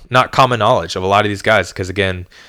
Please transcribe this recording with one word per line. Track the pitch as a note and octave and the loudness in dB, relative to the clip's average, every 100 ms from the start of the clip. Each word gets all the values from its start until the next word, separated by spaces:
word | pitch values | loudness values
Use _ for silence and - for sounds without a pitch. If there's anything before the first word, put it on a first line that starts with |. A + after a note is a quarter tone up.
| - | -2
not | B2 B2 | 0 0
common | - C3 A#2+ | 2 2 2
knowledge | G#2+ B2 E2 F#2+ | 2 2 -2 -4
of | |
a | F#2 | 0
lot | G2+ | 2
of | G#2 | 2
these | G2 | -2
guys, | - G#2+ F2+ | 0 2 0
'cause | - F#2 | -6 -8
again, | F#2 F#2+ F#2 F2 - | -2 -2 -4 -12 -20